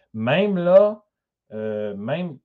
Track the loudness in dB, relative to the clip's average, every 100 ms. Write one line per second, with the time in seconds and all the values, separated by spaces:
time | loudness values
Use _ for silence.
0 | _ -6 -2 0 0 0 4 6 6 0
1 | _ _ _ _ _ -10 -6 -6 -6 -8
2 | -6 -6 -6 -12